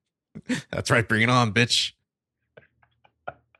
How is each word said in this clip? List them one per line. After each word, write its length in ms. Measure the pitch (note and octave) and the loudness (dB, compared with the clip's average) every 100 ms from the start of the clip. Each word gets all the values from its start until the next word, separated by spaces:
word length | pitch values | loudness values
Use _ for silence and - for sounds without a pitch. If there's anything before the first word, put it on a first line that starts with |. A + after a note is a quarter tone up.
| _ _ | _ _
<laughs> 540 | _ - - D#3+ - | _ -14 -8 -8 -6
That's 200 | F#2 - | -6 0
right. 160 | B2 - | 0 2
Bring 160 | A2 | 0
it 60 | A#2 | 2
on, 240 | B2+ A2+ | 2 2
bitch. 400 | G#2 A#2+ - - - _ _ _ _ _ - - _ _ _ _ _ - - _ _ | 0 0 0 -2 -8 _ _ _ _ _ -20 -20 _ _ _ _ _ -18 -18 _ _